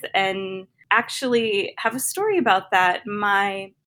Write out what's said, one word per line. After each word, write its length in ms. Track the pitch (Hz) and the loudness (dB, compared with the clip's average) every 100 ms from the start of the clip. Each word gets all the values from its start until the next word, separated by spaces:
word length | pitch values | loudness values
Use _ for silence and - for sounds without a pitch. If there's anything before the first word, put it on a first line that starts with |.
| - | -2
and 540 | - 190 190 190 190 190 _ - | -2 0 -2 -6 -10 -12 _ 0
actually 840 | 214 226 - 262 240 226 202 - - | 0 0 -4 0 0 2 0 -2 -4
have 160 | 226 247 | -4 -4
a 40 | |
story 380 | - - 427 392 | -6 -2 0 2
about 320 | 240 190 190 | 4 2 4
that. 320 | 190 180 180 - | 4 4 2 -4
My 640 | 208 208 196 202 196 196 _ | -2 0 2 0 -4 -10 _